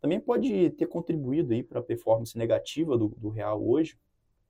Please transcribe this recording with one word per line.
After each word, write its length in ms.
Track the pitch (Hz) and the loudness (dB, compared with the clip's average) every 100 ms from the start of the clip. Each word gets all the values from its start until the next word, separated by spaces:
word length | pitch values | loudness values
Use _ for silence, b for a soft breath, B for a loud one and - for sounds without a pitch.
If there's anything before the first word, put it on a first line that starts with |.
Também 180 | 143 170 | 0 -2
pode 500 | - 240 247 202 170 | 0 0 2 4 2
ter 160 | 147 165 | 2 -4
contribuído 640 | 170 165 160 131 143 147 | -4 -4 -4 -2 -2 0
aí 100 | 117 | 0
pra 180 | 135 - | -2 -8
performance 560 | 123 117 - 110 117 117 | -4 -6 2 0 0 -4
negativa 600 | 113 107 - - 165 123 | 0 0 0 -4 0 2
do, 100 | 107 | 0
do 220 | 110 107 | -2 -10
real 360 | 107 104 107 107 | -6 -4 -2 2
hoje 320 | 135 160 - _ _ _ _ _ | 2 2 -4 _ _ _ _ _